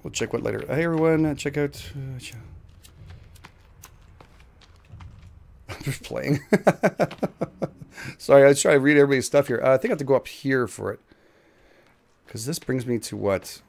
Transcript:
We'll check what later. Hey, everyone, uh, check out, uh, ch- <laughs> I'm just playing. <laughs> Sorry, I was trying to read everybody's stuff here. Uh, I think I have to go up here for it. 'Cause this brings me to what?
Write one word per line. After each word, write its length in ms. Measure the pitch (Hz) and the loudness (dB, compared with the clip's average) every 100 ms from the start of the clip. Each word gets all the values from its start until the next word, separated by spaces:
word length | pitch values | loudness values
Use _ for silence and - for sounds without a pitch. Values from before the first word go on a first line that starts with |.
We'll 80 | - | -10
check 220 | - 113 | -6 -4
what 100 | - | -4
later. 200 | 113 107 - | -4 -6 -4
Hey, 160 | 135 | -2
everyone, 420 | 170 160 160 160 156 | -2 0 2 2 0
uh, 80 | |
check 240 | 143 143 143 | -2 -4 -2
out, 180 | 143 - - 143 | -4 -6 -14 -12
uh, 240 | 135 131 | -12 -12
ch- 140 | 120 113 | -14 -16
<laughs> 3250 | - - - - - - - - - - - - - - - - - - - - - - - - - - - - - - - - - | -18 -20 -20 -20 -20 -20 -20 -20 -20 -20 -20 -20 -20 -20 -20 -20 -20 -20 -20 -20 -20 -20 -20 -20 -20 -20 -20 -20 -20 -20 -20 -20 -18
I'm 120 | - | -12
just 220 | - 139 | -10 -10
playing. 380 | - - 135 147 - 202 - - 202 - 175 - - | -8 -8 -2 -2 2 2 2 2 -2 -2 -4 -4 -8
<laughs> 840 | - - - - - - - - - | -6 -10 -8 -10 -10 -20 -16 -16 -14
Sorry, 240 | - 139 | 6 8
I 40 | 139 | 8
was 120 | 143 | 6
trying 140 | - 147 | 4 4
to 40 | |
read 160 | 135 147 | 6 6
everybody's 280 | 143 135 117 | 4 4 2
stuff 220 | 143 139 | 0 0
here. 120 | 117 | 0
Uh, 100 | 127 | 2
I 40 | 131 | 2
think 120 | 233 | 2
I 40 | |
have 40 | 185 | -4
to 80 | 135 | 0
go 100 | 135 | 0
up 120 | - | 0
here 400 | - 135 135 117 | -10 -2 0 -2
for 240 | - 101 | -4 -8
it. 80 | 107 _ _ _ _ _ _ _ _ _ _ _ _ _ | -8 _ _ _ _ _ _ _ _ _ _ _ _ _
'Cause 180 | 113 117 | -12 -8
this 140 | 175 | -8
brings 260 | - 131 123 | -4 -4 -2
me 140 | 120 | -6
to 160 | - 104 | -6 -6
what? 460 | 98 95 - - | -2 -2 -4 -20